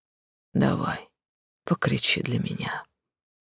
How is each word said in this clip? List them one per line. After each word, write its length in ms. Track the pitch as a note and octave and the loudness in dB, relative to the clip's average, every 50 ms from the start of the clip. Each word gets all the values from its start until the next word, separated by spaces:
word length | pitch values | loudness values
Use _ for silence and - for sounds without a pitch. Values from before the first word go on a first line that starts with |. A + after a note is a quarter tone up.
| _ _ _ _ _ _ _ _ _ _ - | _ _ _ _ _ _ _ _ _ _ 0
Давай, 560 | - C#3 C3+ C#3 - - - - - - - _ _ _ _ _ _ _ _ _ _ _ | 2 4 4 2 0 0 -2 -4 -6 -8 -14 _ _ _ _ _ _ _ _ _ _ _
покричи 580 | - F3 - - - - - - - - - - | -2 0 0 2 0 0 2 2 2 0 0 0
для 160 | - A#2+ - | 0 -2 -2
меня. 460 | - - - - - - - - - - _ _ _ _ _ _ _ _ _ _ _ | -2 -2 -4 -4 -4 -6 -6 -6 -10 -14 _ _ _ _ _ _ _ _ _ _ _